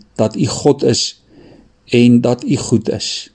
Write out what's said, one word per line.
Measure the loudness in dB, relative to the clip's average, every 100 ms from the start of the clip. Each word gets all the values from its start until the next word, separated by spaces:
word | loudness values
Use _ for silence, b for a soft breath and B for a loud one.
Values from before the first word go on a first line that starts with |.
| _ -4
dat | -2 -2
u | -4
God | 0 0 2
is | 2 0 -4 -10 b b b b b _ -2
en | 4 4 4
dat | 2 -2
u | -2 -4
goed | 0 -2 -2
is. | -6 -6 -10 -14